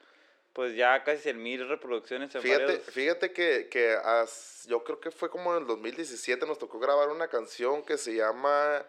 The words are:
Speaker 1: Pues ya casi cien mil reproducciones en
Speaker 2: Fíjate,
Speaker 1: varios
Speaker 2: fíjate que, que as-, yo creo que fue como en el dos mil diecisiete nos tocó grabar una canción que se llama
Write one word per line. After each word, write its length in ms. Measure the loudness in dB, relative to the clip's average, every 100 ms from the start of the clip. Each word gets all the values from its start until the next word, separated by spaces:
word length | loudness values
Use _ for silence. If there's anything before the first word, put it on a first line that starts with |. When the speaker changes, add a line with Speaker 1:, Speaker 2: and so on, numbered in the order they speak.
| _ _ _ _ _
Speaker 1:
Pues 220 | -6 -4 4
ya 260 | 6 6 2
casi 160 | -2
cien 200 | -2 -4
mil 240 | -4 -6 -4
reproducciones 640 | -6 -4 -4 -4 -8 -6 -2
en 60 |
Speaker 2:
Fíjate, 240 | 2 4 4
Speaker 1:
varios 180 | 0 -2
Speaker 2:
fíjate 440 | -2 0 2 -2
que, 380 | 0 2 2 0
que 240 | 2 4
as-, 720 | 4 4 2 2 -4 -16 -14 -2
yo 160 | -2
creo 160 | -2 -8
que 100 | -8
fue 200 | -6 -6
como 260 | -2 0 0
en 60 |
el 60 | 0
dos 120 | -4
mil 160 | -4 -6
diecisiete 500 | -8 -6 -2 0 -2
nos 120 | -4
tocó 200 | -6 -2
grabar 300 | 2 4 2
una 220 | 0 -2
canción 540 | -4 -4 -2 0 0
que 140 | -2 -4
se 180 | -2 0
llama 680 | 0 2 2 2 2 0